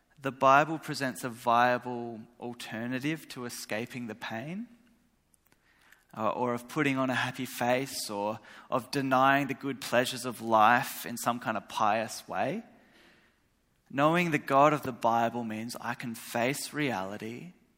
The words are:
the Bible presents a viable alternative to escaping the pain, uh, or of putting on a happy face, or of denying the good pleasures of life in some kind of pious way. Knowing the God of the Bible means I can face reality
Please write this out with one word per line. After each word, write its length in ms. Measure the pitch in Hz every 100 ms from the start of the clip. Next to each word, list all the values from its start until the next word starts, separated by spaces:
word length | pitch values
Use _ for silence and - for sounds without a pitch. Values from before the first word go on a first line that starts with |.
| _ _
the 120 | 135
Bible 460 | 131 135 143 156 160
presents 460 | - 135 135 -
a 60 | 127
viable 880 | 117 120 117 123 123 123 120 120 110 113 -
alternative 880 | 120 120 - 113 120 127 147 160 -
to 160 | 135 120
escaping 600 | - - 107 120 131 117
the 80 |
pain, 540 | 107 - 113 151 196 240 _ _ _ _ _ _ _ _ _ _ _ _ _ _
uh, 140 | - 107
or 240 | - 123
of 160 | 120 -
putting 300 | 160 143 135
on 100 | 131
a 60 |
happy 320 | 123 131 127 123
face, 640 | - 120 127 135 - -
or 280 | 101 104 107 - - -
of 200 | 127 113
denying 560 | 143 135 127 135 139 135
the 80 |
good 260 | - 139 127
pleasures 460 | - 120 127 127 127
of 160 | 113
life 640 | 113 110 107 123 135 - -
in 100 | 120
some 240 | 127 120
kind 160 | 123 104
of 100 | -
pious 640 | - 107 101 110 - -
way. 340 | 90 123 220 - _ _ _ _ _ _ _ _ _ _ _ -
Knowing 420 | 139 151 170 175
the 60 | 147
God 360 | - 139 151
of 80 | 147
the 100 | 131
Bible 520 | 113 117 117 117 120
means 320 | 113 107 117 -
I 140 | 113
can 200 | 120 123
face 600 | 113 - 120 123 143 -
reality 800 | 143 139 98 95 104 110 120 170 - _